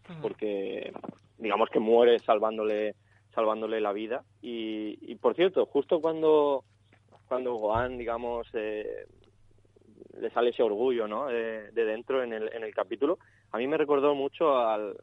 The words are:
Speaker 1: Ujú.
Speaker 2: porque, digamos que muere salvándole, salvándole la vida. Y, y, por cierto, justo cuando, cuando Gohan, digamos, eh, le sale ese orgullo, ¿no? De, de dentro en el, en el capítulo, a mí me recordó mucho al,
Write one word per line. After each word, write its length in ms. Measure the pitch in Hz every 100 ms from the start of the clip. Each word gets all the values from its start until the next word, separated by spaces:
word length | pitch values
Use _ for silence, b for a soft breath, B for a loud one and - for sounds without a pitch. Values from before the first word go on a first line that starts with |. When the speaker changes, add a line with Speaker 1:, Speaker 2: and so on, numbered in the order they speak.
| -
Speaker 1:
Ujú. 120 | 165
Speaker 2:
porque, 720 | 120 - 107 101 98 98 - - - - _ -
digamos 320 | 113 101 110
que 100 | 117
muere 400 | 110 117 120 117
salvándole, 760 | - 110 110 110 107 104 107 - _ _ _
salvándole 480 | - 110 110 110 110
la 120 | 104
vida. 300 | 101 110 131 - _
Y, 560 | 123 117 110 107 107 -
y, 140 | - 117
por 200 | 123 113
cierto, 300 | 185 143 107
justo 340 | - - 170
cuando, 600 | 160 160 156 156 147 139 - _ _ _ _ - -
cuando 280 | 127 127 117
Gohan, 420 | 107 113 127 127
digamos, 500 | 117 117 120 120 113
eh, 520 | 117 107 107 107 52 - _ _ _ - _ _ _ _ - - -
le 120 | 110
sale 180 | 117 120
ese 140 | 117
orgullo, 440 | 117 101 127 120 107
¿no? 200 | 107 143
De, 440 | 117 113 110 104
de 140 | 110 110
dentro 380 | 110 117 131
en 100 | 120
el, 180 | 110 110
en 100 | 117
el 100 | 110
capítulo, 460 | 104 101 113 143 185 b b b
a 60 | 107
mí 80 | 131
me 100 | 156
recordó 380 | 147 143 143 143
mucho 420 | 135 - 160 131
al, 380 | 113 107 104 -